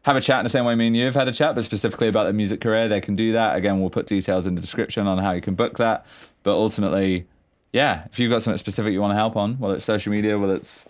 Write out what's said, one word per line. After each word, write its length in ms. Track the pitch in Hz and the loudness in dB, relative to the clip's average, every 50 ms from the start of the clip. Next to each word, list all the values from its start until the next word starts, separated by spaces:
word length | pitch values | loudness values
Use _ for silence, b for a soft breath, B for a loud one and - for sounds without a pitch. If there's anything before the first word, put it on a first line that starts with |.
| - | 2
have 120 | 143 139 | 2 2
a 60 | 131 | 2
chat 180 | - - 131 127 | 4 2 2 2
in 40 | 98 | 2
the 40 | 117 | 0
same 160 | - 127 120 | 0 2 2
way 80 | 120 117 | 2 2
me 140 | 117 117 | 2 2
and 100 | 113 113 | 2 2
you 80 | 117 123 | 2 2
have 80 | 131 123 | 2 2
had 140 | 143 131 | 0 0
a 40 | 127 | 0
chat, 220 | 123 - 151 156 - | 0 0 0 0 0
but 100 | 120 113 | -2 -4
specifically 440 | - - 101 - 110 - - 120 | -2 -4 -2 -2 -2 0 0 0
about 160 | 110 98 107 101 | 2 2 2 2
their 100 | 87 101 | 2 2
music 280 | 107 107 95 107 - | 0 0 0 -2 -2
career, 260 | - 117 110 110 113 | 0 0 2 2 2
they 140 | 110 104 98 | 2 0 -2
can 140 | - - 101 | 0 -2 -2
do 180 | 92 113 113 110 | 0 0 2 2
that. 220 | 113 113 107 69 | 2 2 2 2
Again, 220 | 92 92 101 98 95 | 0 0 0 2 2
we'll 120 | 92 90 | 0 0
put 160 | - 104 - | -2 -4 -2
details 400 | - 104 98 90 - 92 92 90 | 0 -2 -2 0 0 -2 0 0
in 80 | 95 90 | -2 -4
the 60 | 87 | -4
description 440 | 85 - - - 107 - - 117 101 | -6 -6 -4 -4 -4 -4 -2 -2 0
on 140 | 98 95 92 | 0 0 0
how 120 | 95 98 87 | 0 0 -2
you 80 | 90 | -2
can 120 | - 104 95 | -2 -4 -2
book 240 | 101 117 - - | 0 -2 -2 0
that. 260 | - 117 113 110 - B B B B B B B _ | 0 0 0 0 -2 B B B B B B B _
But 120 | _ 98 101 | _ 0 2
ultimately, 720 | 85 107 110 - - 101 95 80 98 95 95 92 90 90 _ _ _ _ _ _ _ _ _ - | 2 2 0 0 -2 0 0 2 2 2 0 0 -2 -4 _ _ _ _ _ _ _ _ _ 0
yeah, 320 | 120 143 139 95 82 - - | 2 2 2 0 -2 -6 -10
if 60 | - - | -4 -2
you've 120 | 123 117 | 0 2
got 100 | 120 113 | 0 0
something 160 | 110 113 92 | 0 -2 -4
specific 340 | - - - 92 - 104 110 95 | -4 -4 -6 -4 -2 -2 -2 0
you 60 | 95 | 0
wanna 120 | 104 101 101 | 0 0 0
help 220 | 107 110 113 113 | 0 0 0 0
on, 220 | 107 101 107 123 131 | -2 -2 -2 -2 -4
whether 160 | 117 98 95 | -2 -2 -2
it's 100 | - - | -2 -2
social 260 | - 107 104 95 104 | -2 -2 -2 0 -2
media, 280 | 104 104 104 107 104 101 | -2 0 2 0 0 2
whether 160 | 101 98 95 | 0 0 0
it's 300 | - - - - - - | -2 -4 -8 -10 -10 -12